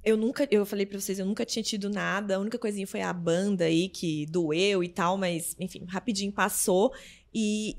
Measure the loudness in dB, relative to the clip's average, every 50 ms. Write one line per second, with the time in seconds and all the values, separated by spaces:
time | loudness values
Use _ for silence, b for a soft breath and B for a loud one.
0 | 4 4 2 4 2 0 0 0 2 4 4 2 2 2 -2 -4 -2 -4 -4 -8
1 | -6 -6 -4 -2 -2 -2 -2 -2 -2 -4 -4 -4 -4 -4 -4 -4 -4 -4 -4 -2
2 | -2 -2 -2 -2 0 0 0 0 0 -2 -4 -2 -4 -4 -4 -4 -6 -6 -4 -4
3 | -4 -2 -4 -2 0 2 2 4 4 2 2 2 4 4 4 4 2 2 -2 -4
4 | -2 -2 -2 -2 -4 -2 0 0 0 2 2 4 4 4 4 2 0 -2 -2 0
5 | 0 2 2 2 0 0 -2 -2 -4 -6 -6 -6 -8 -8 -8 -12 -12 -8 -8 -4
6 | -2 -2 -2 -2 -2 -4 0 0 0 0 2 0 2 4 4 6 4 4 0 B
7 | B B B B B _ -2 0 0 2 0 0 -2 -4 -4